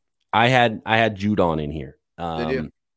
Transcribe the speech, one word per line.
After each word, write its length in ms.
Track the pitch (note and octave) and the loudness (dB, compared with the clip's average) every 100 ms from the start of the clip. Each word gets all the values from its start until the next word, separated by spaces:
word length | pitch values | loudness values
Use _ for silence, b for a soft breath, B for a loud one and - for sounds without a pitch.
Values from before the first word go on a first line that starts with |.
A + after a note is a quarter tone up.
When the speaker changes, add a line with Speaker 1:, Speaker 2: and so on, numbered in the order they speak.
| _ _ _ | _ _ _
Speaker 1:
I 160 | G#2+ A#2+ | 2 4
had, 340 | B2+ A#2+ G#2 - | 4 2 0 -2
I 100 | A2+ | 2
had 200 | A2+ G2 | 2 0
Judon 420 | G#2 G#2 F2 D#2 | -2 2 2 0
in 80 | D2 | -4
here. 240 | D#2 C#2 - _ - | -8 -10 -16 _ -12
Um, 280 | E2+ D#2+ D#2+ | -8 -6 -4
Speaker 2:
Did 20 | |
you? 220 | - D#2 - _ | -6 -6 -14 _